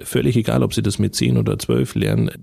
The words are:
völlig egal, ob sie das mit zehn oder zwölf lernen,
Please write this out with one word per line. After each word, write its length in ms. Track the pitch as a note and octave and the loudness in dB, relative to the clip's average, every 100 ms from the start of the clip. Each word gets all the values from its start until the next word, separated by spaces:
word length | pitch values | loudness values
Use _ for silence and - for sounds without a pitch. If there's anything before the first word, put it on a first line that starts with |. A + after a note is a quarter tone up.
völlig 340 | - - C#3 A#2+ | -4 0 2 2
egal, 280 | A2 A#2+ | 2 0
ob 100 | A#2 | 0
sie 80 | A2+ | 0
das 160 | G2 - | -2 0
mit 160 | G2+ | -2
zehn 240 | - A#2+ A#2+ | 0 2 2
oder 200 | G#2+ G2 | 2 -2
zwölf 360 | - A#2+ C3+ | 0 0 0
lernen, 360 | A2 G#2 A2 G#2+ - | 0 0 0 -2 -4